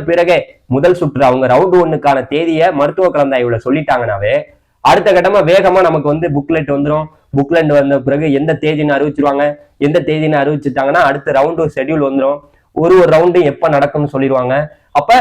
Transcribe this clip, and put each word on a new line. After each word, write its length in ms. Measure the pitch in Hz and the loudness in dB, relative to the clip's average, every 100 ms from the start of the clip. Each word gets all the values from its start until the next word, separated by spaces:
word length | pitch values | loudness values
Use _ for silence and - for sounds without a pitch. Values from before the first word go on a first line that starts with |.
| 156 | 0
பிறகே 300 | 170 175 160 - _ _ | 0 2 0 -4 _ _
முதல் 240 | 131 175 180 | 0 2 0
சுற்று, 220 | 156 131 131 | -2 0 2
அவங்க 180 | 127 127 | 2 2
ரவுண்டு 240 | 131 185 180 | 2 4 2
ஒண்ணுக்கான 340 | 165 156 143 135 123 | 2 0 0 -2 -2
தேதியை 320 | 143 165 160 175 147 | -4 -2 0 0 0
மருத்துவ 280 | 147 170 180 147 | -2 0 0 0
கலந்தாய்வுல 420 | 139 131 120 113 123 | 0 0 -2 -2 -2
சொல்லிட்டாங்கனாவே 680 | 151 143 127 117 101 104 143 - _ _ _ 139 | -2 -2 -2 -2 -4 -2 -2 -4 _ _ _ 2
அடுத்த 180 | 185 202 180 | 2 4 2
கட்டமா 240 | 190 202 151 | 2 2 2
வேகமா 300 | 190 185 185 175 | 2 4 2 2
நமக்கு 200 | 156 147 | 0 -2
வந்து 140 | 156 170 143 | -2 -2 -4
புக்லெட் 340 | 139 160 143 143 | -2 -4 -2 -4
வந்துரும். 320 | 143 151 156 _ _ 139 | -2 -4 -6 _ _ -2
புக்லெட் 340 | 143 170 156 147 | 0 0 2 2
வந்த 180 | 139 139 127 | 2 -2 -2
பிறகு 200 | 143 156 139 | -2 0 0
எந்த 140 | 156 151 | -2 -2
தேதின்னு 340 | 156 151 147 139 | -2 -2 -2 0
அறிவிச்சிருவாங்க. 460 | 151 143 143 139 147 147 _ _ 147 | -2 -2 -2 0 -2 -4 _ _ -2
எந்த 120 | 170 160 | 0 -2
தேதின்னு 340 | 156 156 151 | -2 0 0
அறிவிச்சுட்டாங்கன்னா 600 | 139 147 139 131 139 143 147 | -2 -2 -4 -2 0 2 0
அடுத்த 240 | 143 147 135 | -2 -2 0
ரவுண்டு 340 | 151 165 156 139 | 0 -2 -4 -4
ஷெட்யூல் 320 | 135 156 139 | -4 -2 -2
வந்துரும். 300 | 135 139 147 - _ _ - | 0 -2 -4 -10 _ _ -4
ஒரு 180 | 165 185 | 2 4
ஒரு 80 | 165 | 4
ரவுண்டு 240 | 156 180 175 147 | 4 4 2 0
எப்ப 180 | - 160 | 0 -2
நடக்கும்னு 380 | 143 147 151 143 | 0 0 -2 -4
சொல்லிடுவாங்க. 420 | 135 135 131 127 139 151 - _ 143 | -2 -2 0 0 -2 -4 -14 _ -4
அப்ப 180 | 147 247 | 2 2